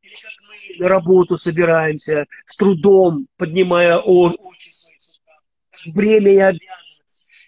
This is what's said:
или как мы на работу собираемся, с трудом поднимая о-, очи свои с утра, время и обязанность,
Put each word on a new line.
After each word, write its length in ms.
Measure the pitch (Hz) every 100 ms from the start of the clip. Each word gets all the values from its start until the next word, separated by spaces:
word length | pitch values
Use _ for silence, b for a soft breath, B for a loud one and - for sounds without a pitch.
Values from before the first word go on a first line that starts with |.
или 100 | _
как 180 | - - - _
мы 360 | - - -
на 40 | 180
работу 500 | 190 170 185 175 175
собираемся, 920 | 175 160 170 160 156 151 - 151 143 B -
с 100 | -
трудом 680 | 202 170 196 190 180 147 - -
поднимая 600 | 170 175 180 175 175 170
о-, 320 | 202 180 175
очи 400 | - - - -
свои 300 | - - _
с 180 | _ _
утра, 760 | _ _ _ _ _ - 165 160
время 360 | 208 214 196
и 60 | 196
обязанность, 960 | 190 170 - - - - _ _ _ _